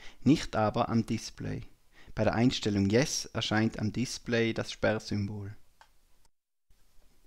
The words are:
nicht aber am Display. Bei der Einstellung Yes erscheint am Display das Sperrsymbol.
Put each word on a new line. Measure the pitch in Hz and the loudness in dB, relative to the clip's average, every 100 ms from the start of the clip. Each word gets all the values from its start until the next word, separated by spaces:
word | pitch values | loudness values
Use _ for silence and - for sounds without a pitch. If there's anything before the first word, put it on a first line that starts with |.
| - - | -16 0
nicht | - 160 - 120 | 4 4 2 0
aber | 107 117 - | 2 2 2
am | 117 | 2
Display. | 107 110 - - 107 104 110 - _ - - | 0 -4 -6 -10 -8 -8 -10 -20 _ -20 -8
Bei | - | 0
der | 104 | 0
Einstellung | 95 127 - 110 101 98 | 4 4 4 0 2 4
Yes | 110 156 - - | 4 2 -2 -6
erscheint | 113 - 107 110 - | -6 0 2 0 0
am | 110 | -4
Display | 110 127 - - 117 113 | -2 -4 -6 -2 0 2
das | 110 - | 0 -4
Sperrsymbol. | - 107 107 - 107 101 104 101 104 - _ - _ _ - - _ _ _ _ - - - - - | -2 0 0 -2 -4 -4 -6 -12 -14 -20 _ -20 _ _ -20 -20 _ _ _ _ -20 -20 -20 -20 -16